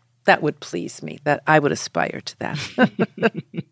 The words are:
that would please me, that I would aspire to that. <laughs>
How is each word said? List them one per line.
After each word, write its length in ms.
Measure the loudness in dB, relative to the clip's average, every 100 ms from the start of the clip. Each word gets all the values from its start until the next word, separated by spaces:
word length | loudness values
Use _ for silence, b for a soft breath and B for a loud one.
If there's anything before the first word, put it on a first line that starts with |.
| _ _ 2
that 160 | 2
would 180 | 2 -4
please 420 | -8 -8 -8 -10
me, 180 | -12 -6
that 180 | -2 0 4
I 120 | 4
would 140 | 4
aspire 480 | 0 -4 -4 -4 -4
to 160 | -12 -10
that. 200 | -8 -6 -6 2
<laughs> 680 | 2 2 -4 0 -2 -2 -10 -10 -10